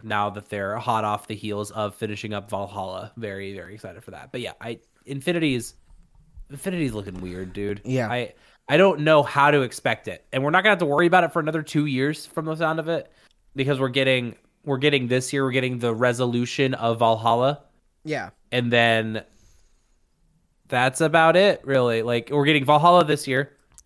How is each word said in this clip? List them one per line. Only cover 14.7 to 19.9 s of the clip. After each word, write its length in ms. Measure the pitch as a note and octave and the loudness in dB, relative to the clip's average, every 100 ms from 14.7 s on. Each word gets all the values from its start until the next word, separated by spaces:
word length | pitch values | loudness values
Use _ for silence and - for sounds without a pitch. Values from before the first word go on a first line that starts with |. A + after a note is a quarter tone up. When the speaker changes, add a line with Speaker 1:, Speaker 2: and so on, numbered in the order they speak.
| C3+ | 0
Speaker 1:
getting 320 | D3 C#3+ B2 | 2 2 2
this 240 | B2+ B2+ | -2 0
year, 100 | C#3+ | -2
we're 80 | C3+ | 0
getting 280 | B2+ B2+ B2 | 0 -2 -2
the 160 | A#2+ | -4
resolution 800 | A2 B2 A#2+ B2 A#2+ A#2+ - C3+ | 0 0 0 -2 -2 -2 0 0
of 240 | B2+ A#2 A2+ | 0 -2 2
Valhalla. 640 | A#2 A2 A2+ A#2 C3 D3 _ _ _ _ | 2 2 2 2 2 -2 _ _ _ _
Speaker 2:
Yeah. 240 | D#3 C#3+ F2+ - - | -8 -8 -8 -16 -6
Speaker 1:
And 180 | B2 A#2+ | -2 2
then 540 | A#2+ A#2 A2+ A2 A2 - _ _ _ _ _ _ | 4 4 2 -2 -8 -12 _ _ _ _ _ _